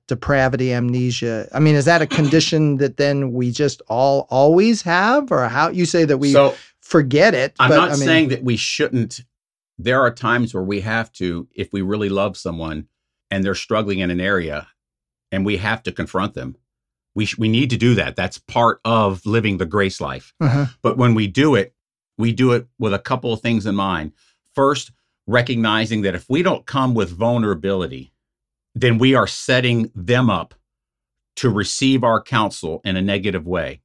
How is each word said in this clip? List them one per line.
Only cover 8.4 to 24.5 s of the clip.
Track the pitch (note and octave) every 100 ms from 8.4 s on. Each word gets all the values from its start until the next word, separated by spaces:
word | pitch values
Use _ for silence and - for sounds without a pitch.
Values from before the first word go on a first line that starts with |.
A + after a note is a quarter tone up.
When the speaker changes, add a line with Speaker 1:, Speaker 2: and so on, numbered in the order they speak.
Speaker 2:
we | B2+ A2
shouldn't. | - - D3+ B2 A2+ - - _ _ _ _ -
There | G#2 C3
are | B2
times | B2 A2+ A#2+ A2+
where | F#2+
we | F#2 G2+
have | G#2+ A2+ A2
to, | - F2+ E2+ -
if | - -
we | G2
really | F#2+ G#2 G2+
love | G2 G2+ F#2
someone | F2+ E2 D#2+ D#2 - _ _ _ -
and | G2
they're | G2 F#2
struggling | - G#2+ G2+ F#2+
in | F2+
an | F2
area, | F#2+ F#2+ D#2+ D2 - _ _ _ _ _ -
and | F#2+ G2+
we | F#2+
have | G#2 A2+
to | F#2
confront | - - F#2 G2
them. | - B1+ - _ _ _ _ _
We | G#2+
sh-, | G#2 -
we | A2
need | A2+ C3
to | A#2
do | A#2+
that. | G2+ C#2+ -
That's | F#2 -
part | - A#2+ A#2 -
of | A2+ A2+ G#2 F#2
living | G#2 A2+ G#2+ F2+
the | E2+
grace | G#2 F#2+ -
life. | D2 C2 - -
Speaker 1:
Uh-huh. | D3 C#3 C3+ -
Speaker 2:
But | B2 B2
when | B2
we | A2 G#2
do | B2 D3+
it, | A2+ - _ _ _ _ -
we | A#2
do | A2+ B2+
it | A#2+ - -
with | G#2+
a | G2
couple | - B2+ B2
of | A2
things | A#2 A2+ G#2
in | G2+
mind. | G2 E2 D#2 _ _ _ _